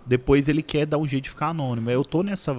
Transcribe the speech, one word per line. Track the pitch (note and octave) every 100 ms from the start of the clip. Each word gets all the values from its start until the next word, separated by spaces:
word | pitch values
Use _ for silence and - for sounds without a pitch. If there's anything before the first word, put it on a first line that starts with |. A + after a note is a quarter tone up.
| -
Depois | B2 B2+ C#3 C#3+
ele | D3+
quer | D#3 D3+ D3+
dar | D3+
um | D3+
jeito | C3+
de | C#3
ficar | - D3+
anônimo. | E3 C3 A#2 A#2
Eu | B2
tô | C#3+ D#3+
nessa, | G3 G3 -